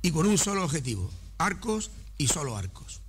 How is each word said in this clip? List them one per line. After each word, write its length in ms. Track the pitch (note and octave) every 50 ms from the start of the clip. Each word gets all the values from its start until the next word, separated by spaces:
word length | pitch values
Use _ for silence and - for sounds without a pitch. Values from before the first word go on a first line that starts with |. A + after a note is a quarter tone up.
y 80 | - F3
con 160 | D#3 D#3 E3+
un 120 | G#3 G#3 E3+
solo 240 | - G3 G3+ G3 F#3
objetivo, 460 | D3+ C#3+ D#3+ B2 B2 A2+ F#2+ F2+ E2 - - - - - -
Arcos 520 | D#3+ G3+ G3 F#3+ - A#3 G#3+ A3 G#3 - - - - - - -
y 100 | C#3+ B2+
solo 280 | - E3 D3 C3 A2
Arcos. 440 | G#2 F#2 F#2 - - - - - - -